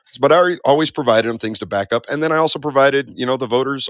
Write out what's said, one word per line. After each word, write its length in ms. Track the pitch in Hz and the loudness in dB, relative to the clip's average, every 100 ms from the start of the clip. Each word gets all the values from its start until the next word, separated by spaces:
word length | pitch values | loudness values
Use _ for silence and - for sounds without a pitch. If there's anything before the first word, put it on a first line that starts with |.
| _ - | _ -2
But 120 | 139 | 2
I 40 | 165 | 4
already 240 | 180 175 | 2 0
always 280 | - 143 156 | 0 2 0
provided 360 | - 123 110 113 | -2 2 2 2
them 120 | 113 | -4
things 180 | 110 110 | -8 -8
to 60 | 95 | -6
back 260 | 101 101 | -4 -2
up. 140 | 117 - | -4 -4
And 140 | 147 | -4
then 100 | 160 | -2
I 60 | 160 | 0
also 220 | 160 156 | 0 -2
provided, 520 | 147 135 135 139 127 127 | -2 2 2 2 -4 -6
you 100 | 127 | -4
know, 100 | 131 | -2
the 120 | 127 | -2
voters' 420 | 120 135 139 - | -2 -2 -6 -6